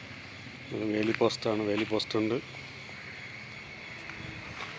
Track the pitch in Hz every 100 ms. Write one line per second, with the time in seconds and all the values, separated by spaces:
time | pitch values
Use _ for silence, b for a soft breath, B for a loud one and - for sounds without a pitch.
0 | - - - - - - - 110 107 107
1 | 107 110 117 - 117 107 104 104 110 107
2 | - 110 110 120 - - - - - -
3 | - - - - - - - - - -
4 | - - - - - - -